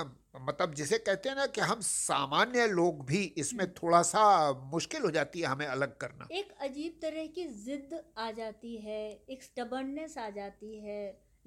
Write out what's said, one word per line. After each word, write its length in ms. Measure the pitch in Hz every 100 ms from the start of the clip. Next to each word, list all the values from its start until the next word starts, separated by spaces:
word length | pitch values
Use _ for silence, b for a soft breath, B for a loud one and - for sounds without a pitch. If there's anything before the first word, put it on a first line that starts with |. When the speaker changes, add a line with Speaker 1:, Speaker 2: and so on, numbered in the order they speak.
| 147 - _ 131
Speaker 1:
मतलब, 380 | 131 147 180
जिसे 240 | 147 143 220
कहते 320 | 208 190 262
हैं 60 | 269
ना 100 | 277
कि 160 | 226
हम 200 | 170 233
सामान्य 840 | - - - 139 139 156 226 247 226
लोग 380 | 175 175 151 131
भी 180 | 185
इसमें 420 | 185 - 139 240 180
Speaker 2:
हम्म। 80 | -
Speaker 1:
थोड़ा 180 | 170 170
सा 520 | 170 214 208 185 147
मुश्किल 480 | 131 131 160 - 311
हो 100 | 208
जाती 280 | 156 143 175
है 80 | 151
हमें 200 | 135 147
अलग 300 | 131 139 -
करना। 300 | 127 - -
Speaker 2:
एक 220 | 349 403 -
अजीब 400 | 285 277 330 -
तरह 260 | 320 311 311
की 180 | 349 330
जिद 580 | 208 220 277 277 320 - 220
आ 140 | 226
जाती 460 | 220 220 214 233 226
है, 480 | 214 214 214 208 -
एक 140 | 262
स्टबर्ननेस 720 | - 254 233 254 269 294 311 285
आ 120 | 220
जाती 500 | 202 202 196 214 214
है, 520 | 208 208 202 190 _ _